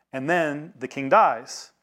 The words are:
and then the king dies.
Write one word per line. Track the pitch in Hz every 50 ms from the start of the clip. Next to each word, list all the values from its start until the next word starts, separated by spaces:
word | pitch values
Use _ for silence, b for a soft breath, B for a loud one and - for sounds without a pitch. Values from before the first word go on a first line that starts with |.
| _ _ -
and | 135 131 151
then | 175 175 160 151 143 147 151 175 - 117
the | 127 131
king | - 139 135 135
dies. | 170 220 208 160 123 113 127 - - - - - _ _